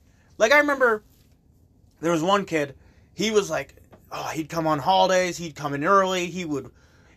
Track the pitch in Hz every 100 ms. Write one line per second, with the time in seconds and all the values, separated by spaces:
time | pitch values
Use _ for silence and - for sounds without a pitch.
0 | _ _ _ - 226 294 294 277 247 214
1 | - _ _ _ _ _ _ _ _ _
2 | 160 165 175 202 - 160 139 - _ _
3 | _ - 214 214 160 156 139 - _ -
4 | - 143 - 156 151 165 160 147 151 190
5 | 190 185 180 170 170 143 147 143 160 196
6 | 190 185 175 180 165 139 117 - _ _
7 | _